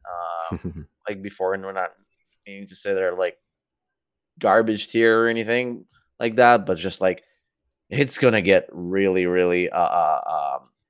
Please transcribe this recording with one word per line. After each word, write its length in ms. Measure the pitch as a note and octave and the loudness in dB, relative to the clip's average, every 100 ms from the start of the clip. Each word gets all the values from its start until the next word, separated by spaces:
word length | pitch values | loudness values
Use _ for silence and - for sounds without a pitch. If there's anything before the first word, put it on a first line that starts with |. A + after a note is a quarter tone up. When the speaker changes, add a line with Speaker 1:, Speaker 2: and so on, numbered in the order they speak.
| - F2 E2+ E2+ F2 | -14 -10 -10 -8 -8
Speaker 1:
um, 360 | - F2+ D#2+ C#2+ _ | -8 -10 -12 -18 _
Speaker 2:
<laughs> 120 | G#2+ | -14
Speaker 1:
like, 120 | G2+ | -12
before, 320 | G2 - F#2 G2 | -12 -6 -4 -4
and 80 | |
we're 100 | F#2+ | -6
not 180 | F#2+ F2+ _ _ _ _ _ G2+ | -8 -8 _ _ _ _ _ -20
meaning 200 | G2 F#2+ | -18 -16
to 80 | F#2 | -10
say 180 | G2+ | -4
they're, 240 | F#2+ F#2 F2+ | -2 -2 -2
like, 180 | F2+ - _ _ _ _ _ _ _ _ _ - | -4 -6 _ _ _ _ _ _ _ _ _ -4
garbage 480 | G#2+ G#2+ A2+ G#2 - | 2 4 2 -4 -2
tier 360 | A2+ A2+ A2+ | 2 4 4
or 40 | A#2 | 2
anything 580 | A2+ G#2+ A#2+ B2 A2+ _ _ _ - | -2 -2 -2 -4 -10 _ _ _ -6
like 160 | A#2+ A2+ | -4 4
that, 280 | A#2+ A#2 F#2+ | 6 6 2
but 120 | E2+ | -4
just, 240 | F#2 - | -4 -2
like, 220 | F#2 F2 _ _ _ _ _ _ - | -2 -2 _ _ _ _ _ _ -8
it's 280 | C#3+ C3+ - | -2 -2 2
gonna 240 | B2+ A2 | 2 4
get 280 | F#2 F#2 - | 4 4 2
really, 540 | F2 F2 G2 G2 F#2 F2 | -10 -4 0 2 2 2
really, 440 | F2+ F2+ F2+ F2 | 2 2 2 0
uh, 80 | F2+ | 0
uh, 800 | E2+ F2 D#2 D2+ - D#2 C#2+ C2+ | 0 2 0 -2 -4 -6 -6 -8
um, 80 | _ _ | _ _